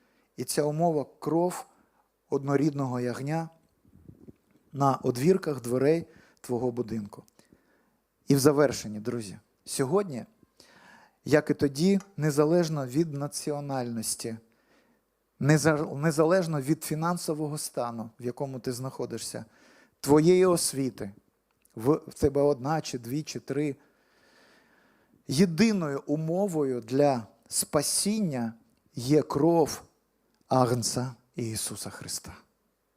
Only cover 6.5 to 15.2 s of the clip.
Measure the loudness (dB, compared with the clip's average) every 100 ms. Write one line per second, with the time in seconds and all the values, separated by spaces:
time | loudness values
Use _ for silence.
6.5 | -4 -2 -4 -6 -6 -8 -14 -20 _ _
7.5 | _ _ _ _ _ _ _ 0 4 4
8.5 | 4 2 0 -8 -10 -8 -8 -10 -16 _
9.5 | _ -10 -4 0 0 -2 -6 -12 _ _
10.5 | _ -20 _ -20 -20 _ _ 2 2 4
11.5 | 0 0 2 4 4 0 -4 0 2 4
12.5 | 4 2 -2 -2 -2 -2 -4 -8 -8 -6
13.5 | -6 -6 -4 -4 -6 -6 -6 -8 -10 -14
14.5 | _ _ _ _ _ _ _